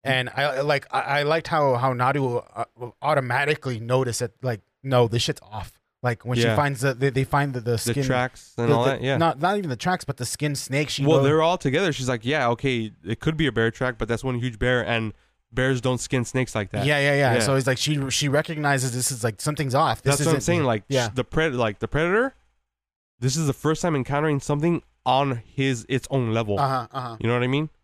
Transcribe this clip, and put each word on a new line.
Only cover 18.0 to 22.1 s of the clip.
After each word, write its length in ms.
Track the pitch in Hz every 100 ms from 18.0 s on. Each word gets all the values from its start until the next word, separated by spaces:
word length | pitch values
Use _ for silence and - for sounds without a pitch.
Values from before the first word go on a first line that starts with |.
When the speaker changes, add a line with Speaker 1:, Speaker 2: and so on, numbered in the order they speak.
| 135
Speaker 1:
she 180 | - 147
recognizes 640 | - - 156 147 139 127
this 160 | 120 127
is, 140 | 127
like, 160 | 117 104
something's 340 | - 147 143
off. 280 | 131 156 107
This 140 | 131 123
Speaker 2:
That's 80 | 147
what 60 |
I'm 40 | 151
Speaker 1:
isn't 80 |
Speaker 2:
saying. 200 | 120 170
Like, 200 | 139 110 -
Speaker 1:
yeah. 200 | 135 117
Speaker 2:
sh-, 40 |
the 100 | 123
pred-, 320 | 123 160 160 127
like, 220 | 113 104
the 100 | 117
predator, 460 | 139 170